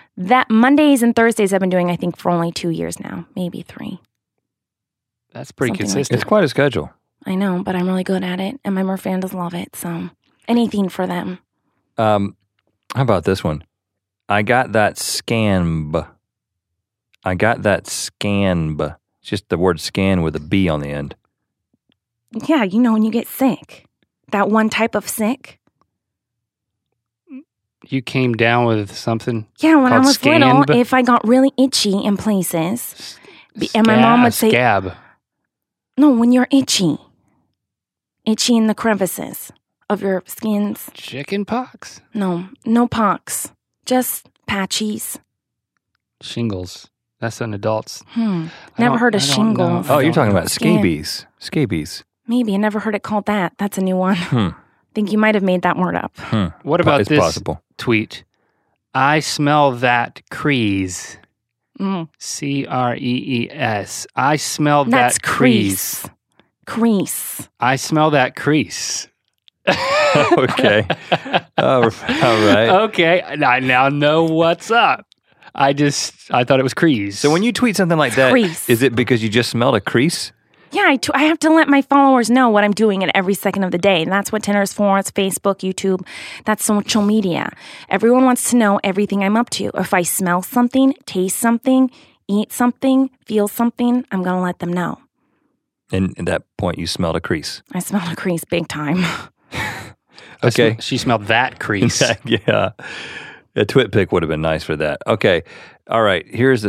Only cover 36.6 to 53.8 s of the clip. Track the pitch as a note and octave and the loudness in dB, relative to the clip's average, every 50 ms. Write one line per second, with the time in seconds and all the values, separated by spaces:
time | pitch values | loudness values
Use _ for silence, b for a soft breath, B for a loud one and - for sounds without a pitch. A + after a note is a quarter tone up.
36.6 | C4 - - - F#3+ D#3 C#3 - - _ _ _ _ _ _ _ _ _ _ _ | 2 2 0 0 0 0 0 -2 -6 _ _ _ _ _ _ _ _ _ _ _
37.6 | _ _ _ _ _ _ _ _ _ _ _ _ - - A3 - - - A#3+ A3+ | _ _ _ _ _ _ _ _ _ _ _ _ -4 -2 -2 0 2 2 2 4
38.6 | A3 A3 G#3 - - - F#3 F3+ F#3+ F3 - - D2 - - - - - - _ | 4 2 0 0 0 0 2 2 0 -2 -4 -6 -10 -10 -12 -14 -16 -18 -20 _
39.6 | _ _ _ _ _ - - C#3+ G3+ G3 F#3+ F2+ - - - - A2+ A2 G#2+ G#2 | _ _ _ _ _ -4 -4 -2 -2 -2 -4 -4 -6 -8 -14 -8 -4 -4 -2 -2
40.6 | G#2 G2+ G#2+ - - - - - - - - C3 C#3+ - G3 G3+ G3+ - A3 B3 | -2 -4 -6 -8 -12 -18 -20 -18 -16 -14 -12 -12 -10 -6 -6 -6 -4 -4 -4 -4
41.6 | B3+ - - - - - - - _ _ - G#3+ G3 F#3 F3 E3+ F#3 F#3+ - - | -4 -6 -12 -20 -20 -20 -20 -20 _ _ -6 -4 -2 -2 -2 -4 -6 -10 -14 -10
42.6 | - A3+ A3 A#3+ A#3+ A3+ - A3 A3 G3 E3+ - - - - - - - _ _ | -4 0 2 2 2 0 0 0 0 0 0 -2 -6 -10 -10 -10 -10 -12 _ _
43.6 | _ _ _ _ _ - B3+ B3+ B3 - - - - _ _ _ _ - G#3+ G3 | _ _ _ _ _ -2 0 0 0 -2 -4 -10 -12 _ _ _ _ -6 -4 -4
44.6 | F#3+ - - - G#3+ G#3+ G#3+ A3 - - - - _ _ _ _ _ _ _ _ | -4 -4 -4 -6 -6 -6 -6 -8 -10 -12 -14 -14 _ _ _ _ _ _ _ _
45.6 | _ _ _ _ _ _ _ _ _ _ _ _ - - - A#2+ A#2+ A2+ G2+ F#2 | _ _ _ _ _ _ _ _ _ _ _ _ -16 -10 -6 -4 -4 -4 -4 -6
46.6 | F2+ F2+ - - - - _ _ _ _ _ - - A#2 - - A#2+ A2 G#2 G2 | -8 -10 -14 -18 -20 -20 _ _ _ _ _ -8 -8 -8 -6 -6 -8 -8 -8 -6
47.6 | G2+ A2+ A2 A2 - - - - - _ - A#3 A3+ G#3+ F#3+ E3+ D#3+ E3 B B | -4 -2 -2 -4 -4 -8 -14 -18 -18 _ -6 -4 -2 -2 -2 -2 -4 -6 B B
48.6 | B B B - A#3 B3 - A#3 A#3+ B3 G#3 G3 - - - G#3 G#3+ A3+ G#3+ - | B B B 0 2 2 2 2 2 2 2 2 0 0 0 2 2 2 2 2
49.6 | F3+ E3+ E3+ E3+ F3+ - C3 D3+ C3 D#3+ E3 E3 C3+ G#2+ G2+ F#2 E2 - - - | 2 2 0 0 0 2 2 2 2 2 2 4 4 4 4 2 0 0 -2 0
50.6 | A#3 G#3+ G#3+ - G2+ F#2 D#2+ D2 D#2 - - - - _ _ _ - - - D#3+ | 2 2 2 4 2 2 0 -2 -4 -8 -10 -12 -12 _ _ _ -12 -6 -2 -2
51.6 | D3 G2+ F2+ D#2+ D2+ D#2+ - - - _ _ _ _ - A#3 B3 B3 G#3+ G3 G3 | -2 0 -2 -4 -6 -6 -10 -16 -18 _ _ _ _ -4 -2 -2 0 0 0 0
52.6 | G#3 G#3+ G3+ G#3+ G3+ G#3+ G#3 G3+ - - G#3+ G#3 G3+ - G#3 G#3 F3+ - - - | 0 0 -2 -2 -4 -4 -6 -6 -4 -4 -4 -4 -2 -2 -2 -2 -2 -4 -4 -4
53.6 | G3+ G3+ - - | -6 -4 -4 -2